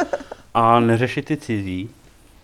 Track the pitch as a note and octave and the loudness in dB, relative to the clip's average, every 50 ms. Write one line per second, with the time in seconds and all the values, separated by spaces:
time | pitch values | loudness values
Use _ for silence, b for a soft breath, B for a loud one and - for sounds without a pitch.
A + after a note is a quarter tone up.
0 | - - - - - - - - - - _ A#2 A#2 A2+ A#2 A#2+ A#2+ A#2 A2+ A2 | -4 -4 -6 -10 -10 -14 -18 -20 -20 -4 _ 2 4 4 6 4 4 4 2 2
1 | B2+ A#2+ - D3+ C#3 - D#3 D3 - - A2+ G#2 G2 F#2+ F#2 F2+ F#2+ A#2 - _ | 0 -2 -2 -6 -4 -4 -6 -6 -4 -4 -4 -4 -4 -4 -6 -6 -8 -10 -14 _
2 | _ - _ _ _ _ _ - | _ -20 _ _ _ _ _ -20